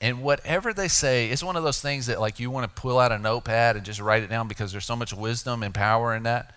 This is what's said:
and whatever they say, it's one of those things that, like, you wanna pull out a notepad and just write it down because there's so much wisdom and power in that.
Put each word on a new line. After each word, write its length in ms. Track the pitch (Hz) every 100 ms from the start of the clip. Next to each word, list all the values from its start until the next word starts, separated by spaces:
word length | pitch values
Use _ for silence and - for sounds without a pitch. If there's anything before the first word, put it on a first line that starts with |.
and 220 | 117 123
whatever 500 | 139 143 - 170 233
they 140 | 202 185
say, 420 | - 143 127 113
it's 140 | 131
one 120 | 175 175
of 60 |
those 200 | 156 135
things 260 | 143 139 120
that, 120 | 101
like, 200 | 107 -
you 100 | 123
wanna 180 | 131 117
pull 300 | - 127 123
out 140 | 123
a 80 | 107
notepad 560 | 107 120 117 113 117 107
and 100 | 98
just 140 | 104
write 240 | 104 110
it 60 | 104
down 160 | 113 113
because 240 | 101 104
there's 140 | 98 -
so 100 | 120
much 180 | 120
wisdom 480 | 98 110 120 131 117
and 100 | 104
power 440 | 98 104 113 117 113
in 80 |
that. 320 | 113 120 -